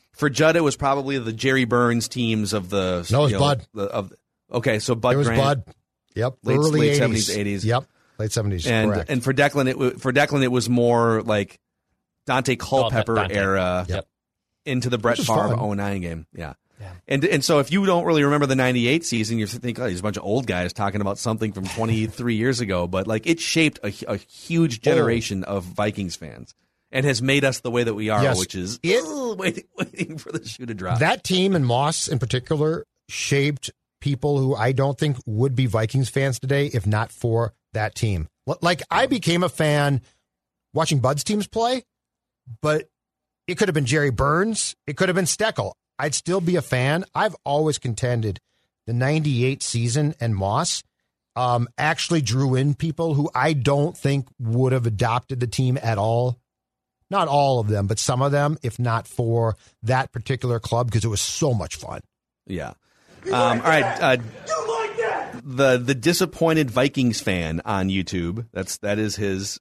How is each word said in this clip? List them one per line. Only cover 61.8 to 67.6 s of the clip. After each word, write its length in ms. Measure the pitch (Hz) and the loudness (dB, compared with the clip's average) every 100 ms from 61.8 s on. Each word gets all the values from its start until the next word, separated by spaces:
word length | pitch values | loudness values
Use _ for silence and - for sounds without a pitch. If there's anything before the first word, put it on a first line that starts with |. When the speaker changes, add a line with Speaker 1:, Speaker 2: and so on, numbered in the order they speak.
| - - - _ _ _ | -12 -14 -16 _ _ _
Speaker 1:
Yeah. 260 | - 90 67 - _ _ _ - - | -10 -8 -8 -14 _ _ _ -14 -4
Um, 60 | |
all 260 | - 120 120 | 0 2 2
right. 260 | 165 156 | 2 2
Uh, 320 | - - 165 127 113 - - 640 453 453 427 440 466 - - - | 2 0 2 2 -2 -14 -6 -6 -4 -4 -4 -4 -4 -4 -8 -12
the, 340 | 143 127 139 127 | -6 2 4 4
the 160 | 123 | 0
disappointed 760 | 131 131 170 175 - 165 160 139 | 0 0 2 0 0 2 2 2
Vikings 500 | 117 139 139 123 110 | 2 0 2 0 0
fan 400 | - 92 80 82 | -2 -2 -2 -4